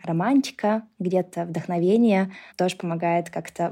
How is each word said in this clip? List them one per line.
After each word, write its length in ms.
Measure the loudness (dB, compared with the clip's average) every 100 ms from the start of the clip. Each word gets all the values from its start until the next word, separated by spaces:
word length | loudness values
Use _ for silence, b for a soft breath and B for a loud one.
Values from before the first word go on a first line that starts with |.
романтика, 800 | -4 -2 2 2 2 -2 -2 -2 -4 _
где-то 460 | -2 0 -2 -6 -6
вдохновение, 880 | -6 -4 0 2 4 4 4 0 B B -4
тоже 180 | -2 -2
помогает 540 | -6 -4 0 0 -2
как-то. 420 | -8 -10 -6 -4